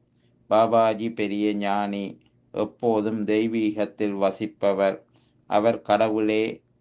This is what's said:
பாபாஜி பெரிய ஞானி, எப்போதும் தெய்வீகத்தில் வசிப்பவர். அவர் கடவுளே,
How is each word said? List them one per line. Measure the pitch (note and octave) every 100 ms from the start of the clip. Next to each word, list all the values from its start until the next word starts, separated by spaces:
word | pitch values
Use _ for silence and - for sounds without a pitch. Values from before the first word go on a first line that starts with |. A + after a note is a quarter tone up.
| _ _ _ _ _
பாபாஜி | G#2+ A2+ A2+ A2+ G#2+ A2+
பெரிய | A2+ G#2 G2+ G#2+
ஞானி, | G2+ G2+ G2+ G2+ G2+ G2 - _ _ _
எப்போதும் | - G#2+ - A#2+ A2 G#2+ A2 G#2
தெய்வீகத்தில் | G#2+ A2+ A2+ G#2+ G#2 G#2 - G#2+
வசிப்பவர். | G2 G2 F#2+ G#2+ - G2+ G2 G2 - - _ _ _ _
அவர் | G#2 A2 A2+
கடவுளே, | - G#2 A2+ A2 G#2+ G#2+ A2 - _ _